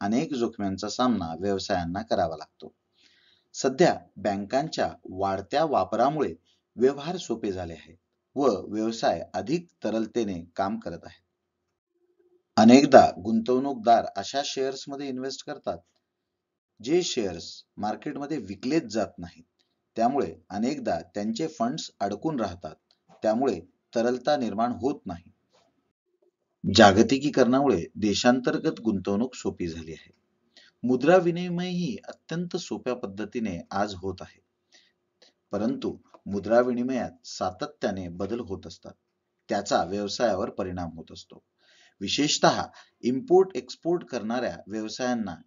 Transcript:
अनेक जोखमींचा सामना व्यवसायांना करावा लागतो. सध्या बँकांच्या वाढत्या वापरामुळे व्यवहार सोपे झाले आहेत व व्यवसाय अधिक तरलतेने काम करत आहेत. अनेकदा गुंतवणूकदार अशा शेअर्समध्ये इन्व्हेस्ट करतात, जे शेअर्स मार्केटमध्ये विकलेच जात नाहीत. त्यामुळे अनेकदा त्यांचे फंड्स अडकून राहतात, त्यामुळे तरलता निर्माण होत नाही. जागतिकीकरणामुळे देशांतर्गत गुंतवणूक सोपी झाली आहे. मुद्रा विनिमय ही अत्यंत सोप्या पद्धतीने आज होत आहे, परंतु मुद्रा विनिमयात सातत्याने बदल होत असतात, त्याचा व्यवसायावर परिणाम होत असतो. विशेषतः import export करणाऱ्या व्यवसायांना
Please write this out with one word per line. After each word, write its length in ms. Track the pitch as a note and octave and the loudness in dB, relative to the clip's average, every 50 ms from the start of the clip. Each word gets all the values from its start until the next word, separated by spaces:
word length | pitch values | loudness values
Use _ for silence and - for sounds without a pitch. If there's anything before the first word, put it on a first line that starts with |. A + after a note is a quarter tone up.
अनेक 320 | G2+ G2+ A2 B2+ D#3+ - D3 | -4 -2 0 0 -2 -2 -2
जोखमींचा 560 | A#2+ A#2 A2 - - G2+ G2 F#2+ F#2 G2+ G#2 | -2 -2 -2 -4 -4 -6 -4 -4 -4 -6 -6
सामना 440 | - - B2 B2+ A2+ F#2+ E2+ E2 D#2+ D#2+ | -2 0 2 2 2 0 -2 -4 -6 -4
व्यवसायांना 600 | F#2 G2+ G2 F#2+ F#2 - G2+ F2 E2+ E2+ F2 G2+ | -2 -2 -2 -2 -2 -2 -2 -2 -2 -2 -4 -6
करावा 360 | A2+ - A#2 G2 F2 E2 D#2+ - | -4 -2 0 0 0 0 -2 -6
लागतो. 360 | - - _ _ - - - _ _ _ _ _ _ _ _ _ _ _ _ _ _ _ - | -12 -16 _ _ -20 -20 -20 _ _ _ _ _ _ _ _ _ _ _ _ _ _ _ -8
सध्या 380 | - - C3 C3 C3+ F3+ C#3+ G2+ - - - - - | -4 -2 0 4 4 4 4 4 2 -4 -16 -12 -6
बँकांच्या 720 | F#2+ G#2+ G2 G2+ G2+ F#2+ B2 C3+ D3+ D#3+ - - G2 F2 - - - - | -2 -2 -2 -2 -2 -2 -2 -2 -2 -2 -2 -2 -4 -4 -4 -8 -14 -12
वाढत्या 540 | F2+ F#2 G2 G2 F#2+ F#2+ G2 - C#3 C#3+ E3 | -6 -4 -2 -2 -2 -2 -4 -4 -2 0 0
वापरामुळे 680 | D#3 B2+ G2+ F#2 F2+ - G#2+ A#2+ C#3+ D#3 D3+ B2+ F#2+ E2 - _ _ _ _ _ _ - - | 2 2 2 0 2 2 2 2 2 2 0 -2 -2 -4 -8 _ _ _ _ _ _ -2 2
व्यवहार 400 | A#2 C3 C#3 C#3+ C#3+ E3 F3+ F3+ | 4 4 4 2 -4 -8 -8 -8
सोपे 340 | - - A#2 A2+ A2+ G#2 | -6 -6 -6 -6 -4 -6
झाले 220 | F#2 F#2 F2+ E2+ E2 | -4 -4 -6 -8 -10
आहेत 220 | D#2 - D#2 E2+ _ _ _ _ _ _ _ - | -14 -16 -20 -20 _ _ _ _ _ _ _ -4
व 120 | C3 C#3+ B2+ G#2 F2+ - - | 0 2 2 2 0 -2 -6
व्यवसाय 560 | G2+ A2 A2 A2+ A2+ - - - F#2 E2 - - - | -4 -2 -2 -2 -2 0 0 0 0 0 -4 -8 -8
अधिक 340 | F#2+ F#2+ G#2+ D3+ F3 F3 - _ _ - | -8 -4 -2 -4 -4 -4 -6 _ _ -6
तरलतेने 560 | A2 G#2 A2+ A2 - - A#2+ A2 G2+ F#2 E2+ E2+ - - | -2 -2 -2 -2 -2 -2 -2 -2 -2 -4 -8 -10 -10 -6
काम 240 | - F#2+ G2 A2 A2+ | -4 -4 -2 -4 -6
करत 240 | - E2+ E2+ E2 - | -8 -10 -10 -12 -14
आहेत. 180 | - - - _ _ _ _ _ _ _ _ _ _ _ _ _ _ _ _ _ _ _ _ _ _ _ _ _ _ - - | -18 -20 -20 _ _ _ _ _ _ _ _ _ _ _ _ _ _ _ _ _ _ _ _ _ _ _ _ _ _ 4 6
अनेकदा 480 | A2 A2+ B2 C#3 D3 - C3 A#2 F2 D#2 - E2+ F2+ | 10 10 10 10 10 10 10 10 10 10 6 0 -4
गुंतवणूकदार 800 | A2 A2+ A2 A2+ - B2+ B2+ C#3 C#3+ C3+ A#2+ G#2 A#2 A#2 G#2+ F2 - - | -2 -2 0 0 2 0 0 0 -2 -4 -2 2 4 4 4 4 0 -6
अशा 260 | G2 G2 - - C#3 C#3+ | -8 -8 -6 -4 -4 -4
शेअर्समध्ये 600 | - - C#3 C3 C3+ C3 C3+ - D3 C#3 C#3 C#3+ C#3 | -4 -4 -4 -4 -4 -4 -6 -10 -12 -12 -10 -8 -8
इन्व्हेस्ट 380 | B2+ B2+ B2+ C3+ C3 - - | -8 -6 -8 -8 -8 -10 -12
करतात, 320 | - D3 C3+ - - F2+ E2+ - _ _ _ _ _ _ _ _ _ _ _ _ _ _ _ _ _ _ - G#2+ | -12 -14 -10 -8 -8 -8 -8 -10 _ _ _ _ _ _ _ _ _ _ _ _ _ _ _ _ _ _ -12 -4
जे 180 | B2 D#3+ F3+ E3+ | 0 2 2 2
शेअर्स 600 | - - B2 G#2+ F#2+ E2+ E2+ - - - - - _ _ - | 0 -2 -2 -2 -2 -4 -6 -12 -14 -16 -18 -20 _ _ -6
मार्केटमध्ये 600 | G2 G#2+ A2 - - D3+ C3 C#3 C#3+ C#3+ D#3 C3+ | -6 -4 -4 -4 -6 -8 -8 -8 -8 -6 -6 -6
विकलेच 460 | G#2 F#2 G2+ G2 A2+ B2+ D3+ E3 C3+ | -8 -8 -10 -8 -4 0 0 0 0
जात 360 | A2 G2 A2 G2 F#2 - - | -2 -2 -2 -2 -4 -4 -12
नाहीत. 240 | F2 F2 - - D#2+ _ _ _ _ _ _ _ _ _ - | -16 -16 -16 -18 -20 _ _ _ _ _ _ _ _ _ -4
त्यामुळे 380 | F#2 G2 B2 C#3+ C#3 G#2 E2 - - _ - | 0 0 2 2 0 -2 -2 -4 -12 _ -10
अनेकदा 500 | F#2 G#2 A2+ B2+ D3+ C#3+ A#2 G#2+ F2 E2 E2+ - - | -6 -4 -2 -2 -2 -4 -2 -4 -4 -4 -4 -8 -8
त्यांचे 320 | G#2 G2+ A2 A2+ - D#3+ D#3 | -6 -4 -4 -4 -4 -4 -6
फंड्स 420 | - - A#2 A#2+ D3+ D#3 - - - - | -4 -4 -4 -4 -4 -6 -10 -12 -10 -6
अडकून 400 | G2+ G2+ G2+ G2+ - D#3 D#3 B2+ | -6 -4 -4 -4 -4 -4 -2 -2
राहतात, 360 | G#2+ F#2+ F#2 F2+ - F2 D#2+ - _ _ _ _ _ _ - - - | -4 -4 -6 -8 -14 -14 -16 -16 _ _ _ _ _ _ -12 -4 0
त्यामुळे 360 | G#2+ A2 A#2+ C3+ C3 G2+ E2+ - - _ _ _ _ - | 0 2 2 2 0 0 -2 -4 -12 _ _ _ _ -2
तरलता 400 | A#2 A2+ B2 B2+ B2 - D3+ D3 C#3 | 0 0 0 0 0 0 0 0 2
निर्माण 340 | B2 G#2+ G2 G#2 A#2 B2 | 0 -2 -2 0 0 0
होत 280 | B2 - G#2+ C#3 C#3 - - | -2 -2 -2 -2 -2 -4 -6
नाही. 260 | F#2+ F2 F2 - - - _ _ _ _ _ _ _ _ _ _ _ _ _ _ _ _ _ _ _ _ _ _ _ _ _ - | -10 -12 -12 -12 -20 -20 _ _ _ _ _ _ _ _ _ _ _ _ _ _ _ _ _ _ _ _ _ _ _ _ _ -4
जागतिकीकरणामुळे 1200 | - G2 G#2+ G#2+ G2+ F#2 G2+ A2+ A2+ C#3 C3+ C#3 D3 A#2+ C#3 B2 A#2 B2+ C#3 C#3+ C3+ G#2+ E2+ E2 - - | 2 8 10 10 10 10 8 6 4 4 2 0 2 2 4 4 4 4 2 4 4 2 2 0 -4 -8
देशांतर्गत 840 | - G#2 G#2 G2 - - B2 B2 C3 B2 B2 - A#2 A2+ D#3+ - - | -2 0 0 0 2 4 4 4 4 2 0 -2 0 -2 -2 -4 -4
गुंतवणूक 560 | A#2 A2 G2+ F#2+ F2+ G2+ G2+ G2+ A#2 - - | -2 -2 -2 -2 -2 -2 0 0 0 -2 -4
सोपी 320 | - - G2+ F2 - F#2 E2+ | -6 -6 -6 -6 -4 -6 -8
झाली 240 | D#2+ E2+ D#2+ E2 | -8 -8 -10 -12
आहे. 200 | D#2+ - - - _ _ _ _ _ _ _ _ _ - - _ _ _ - | -14 -16 -16 -20 _ _ _ _ _ _ _ _ _ -20 -20 _ _ _ -2
मुद्रा 320 | A#2+ B2+ B2+ C3+ D3+ F3+ F#3+ | 0 0 2 4 6 6 6
विनिमय 520 | E3+ F3 E3 F3 F3+ F3+ E3+ F3 F3+ F#3 | 6 4 0 -2 -2 -4 -4 -4 -4 -4
ही 260 | F3+ F3 F3 C#3+ A2+ - - - | -2 -2 -2 -2 -4 -6 -10 -14
अत्यंत 480 | - _ _ - D#3+ E3+ F3+ F3 - E3+ | -18 _ _ -10 -8 -6 -6 -6 -6 -8
सोप्या 360 | - - A2+ G2+ G#2 B2+ A#2+ | -6 -6 -8 -6 -4 -6 -6
पद्धतीने 640 | - - G2+ F#2+ G2+ G#2+ G2+ - B2 A2 G2+ F2+ E2+ - - | -6 -6 -10 -8 -8 -8 -8 -6 -6 -4 -4 -6 -6 -8 -6
आज 220 | - G2 G#2 G#2 G2 | -4 -2 -2 -2 -4
होत 260 | F2 F2 G2 F2+ F2+ | -8 -8 -8 -8 -8
आहे, 180 | F2 - - _ _ _ _ _ _ _ _ - _ _ _ _ _ _ _ _ _ - _ _ _ _ | -12 -18 -20 _ _ _ _ _ _ _ _ -20 _ _ _ _ _ _ _ _ _ -20 _ _ _ _
परंतु 440 | - G2 G#2+ B2 C#3 - - G2 - - _ _ - - - | -6 -4 -2 -2 -4 -4 -4 -6 -8 -8 _ _ -20 -18 -12
मुद्रा 340 | F#2 G2 G2+ F2+ G2+ A2+ A#2+ | -8 -6 -4 -2 2 4 4
विनिमयात 680 | B2+ B2+ A#2+ A#2+ A#2+ B2+ C3 A#2+ F#2+ D#2+ - - - - | 4 4 2 -2 -2 -2 -2 -4 -4 -6 -8 -14 -18 -14
सातत्याने 800 | - - G2+ F#2 - - D3 - - - - A2 G2 F#2+ F2+ F2 | -8 -6 -6 -6 -6 -6 -10 -10 -8 -6 -4 -4 -4 -4 -8 -10
बदल 320 | E2+ F2+ G2+ G2 A2+ A#2+ | -8 -8 -6 -6 -6 -6
होत 280 | A#2+ F2 F#2+ F2 F2+ - | -8 -8 -10 -10 -12 -14
असतात, 260 | - - - - - _ _ _ _ _ _ _ _ _ _ - | -18 -18 -20 -20 -20 _ _ _ _ _ _ _ _ _ _ -4
त्याचा 340 | A2 G2+ G2+ - C#3 G#2+ F2+ | -4 -4 -2 0 0 0 0
व्यवसायावर 640 | E2+ G2 G#2 G#2 G2+ - - B2 A2+ G2 F#2 A2 - | 0 -2 -4 -4 -4 -4 0 0 0 0 0 -2 -4
परिणाम 400 | - - G2 F#2 F2+ F2 F2 E2 D#2+ E2 | -4 -6 -6 -6 -4 -6 -8 -8 -10 -12
होत 140 | E2 - | -16 -18
असतो. 320 | - - - - - - _ _ _ _ _ _ _ _ _ _ _ - | -18 -20 -20 -20 -20 -20 _ _ _ _ _ _ _ _ _ _ _ -10
विशेषतः 600 | G2 G2 - - C#3+ D3 - - - D#3+ B2 G#2+ - - - - - _ _ _ | -6 -4 0 0 2 2 2 4 4 2 2 2 -2 -6 -10 -18 -20 _ _ _
import 540 | - A#2 B2+ C3 A#2 - E3+ F#3 F#3+ F#3 - | -2 -2 -2 -2 2 4 6 6 6 6 0
export 480 | B2 - - - - - E3 F3 F3 E3+ | -10 -10 -10 -12 -8 -4 -2 -2 -2 -2
करणाऱ्या 540 | - C3 A#2 G2+ A2 A#2 B2+ A#2+ G2 F2 E2+ - F#2 | -4 -8 -6 -4 -4 -4 -2 -2 -4 -6 -8 -12 -10
व्यवसायांना 680 | G#2 A2 A2 A2 G#2 - B2+ B2 B2 A#2 G#2+ F#2+ E2 D#2+ - | -8 -8 -8 -8 -6 -4 -2 -2 -2 -2 -2 -6 -8 -12 -14